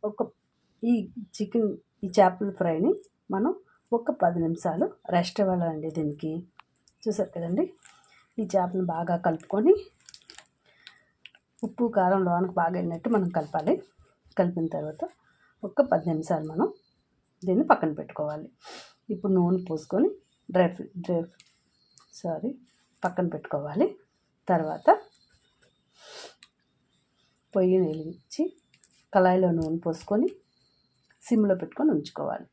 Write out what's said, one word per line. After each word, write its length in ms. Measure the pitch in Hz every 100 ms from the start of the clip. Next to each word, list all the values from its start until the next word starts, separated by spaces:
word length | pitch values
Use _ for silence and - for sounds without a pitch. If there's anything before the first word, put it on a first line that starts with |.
| 214
ఒక, 140 | 208 156 _ _ _ _ _ 233
ఈ 20 | 240 185 - 208 -
చికెన్, 320 | 208 233 214 - _ _
ఈ 20 | 190 180
చేపల 320 | 190 185 202 196
ఫ్రైని 320 | 170 160 214 403 - _ _
మనం 180 | 190 247 392 _ _ _ 233
ఒక 140 | 233 -
పది 160 | 175 170
నిమిషాలు 420 | 165 170 185 165 370 - -
రెస్ట్ 240 | 175 175 -
ఇవ్వాలండి 460 | 196 185 170 156 160 160
దీనికి. 360 | 151 147 160 160 180 _ - _ _ _
చూసారు 260 | 220 214 190
కదండి, 300 | 175 170 185 370 - - - _ _ _ -
ఈ 40 | 208
చేపలను 320 | 190 180 185 175
బాగా 240 | 165 175 175 175
కలుపుకొని 460 | 160 - 196 240 381 - _ - - _ - _ _ _ _ - _ _ _ - _ _ _ 214
ఉప్పు, 180 | - 240 220
కారం 240 | 180 196 185
లోనకు 280 | 175 185 180
బాగా 140 | 165 180
వెళ్ళినట్టు 320 | 175 165 233
మనం 140 | 226 180 175
కలపాలి. 380 | 151 165 156 381 - _ - _ _ -
కలిపిన 260 | 180 175 165
తర్వాత 280 | 160 151 156 - _ _ _ _ _ 202
ఒక 180 | - 277
పది 140 | - 165
నిమిషాలు 340 | 156 160 165 156
మనం 160 | 160 349 - _ _ _ _ _ _ 180
దీన్ని 180 | 185 311
పక్కన 220 | - 160 151
పెట్టుకోవాలి. 480 | 151 - 151 151 156 _ - - - _ _
ఇప్పుడు 180 | 196 196 190
నూనె 220 | 175 185 180
పోసుకొని 400 | 160 - 190 349 - _ _ _ 180
డ్రై 120 | 175
ఫ్రూ-, 180 | 175 - 180
డ్రై, 180 | 170 175 170 _ - _ _ _ _ _ _ -
సారీ, 300 | 175 156 220 285 _ _ _ _
పక్కన 220 | 185 180 175 156
పెట్టుకోవాలి. 520 | - 147 147 151 359 - _ _ _ _ -
తర్వాత 360 | 175 156 165 - 427 - _ _ _ _ _ _ _ _ _ - - - - - _ _ _ _ _ _ _ _ _ _
పొయ్యి 260 | 202 185 185 175
వెలిగించి 580 | 156 156 175 _ - 339 - _ _ _ _ _
కళాయిలో 340 | 202 185 185 185 165
నూనె 200 | 160 165
పోసుకొని 460 | 175 160 - 208 349 - _ _ _ _ _ _ _ _ -
సిమ్లో 280 | 226 208 185
పెట్టుకొని 300 | 175 - 311 180
ఉంచుకోవాలి. 500 | - - 143 - -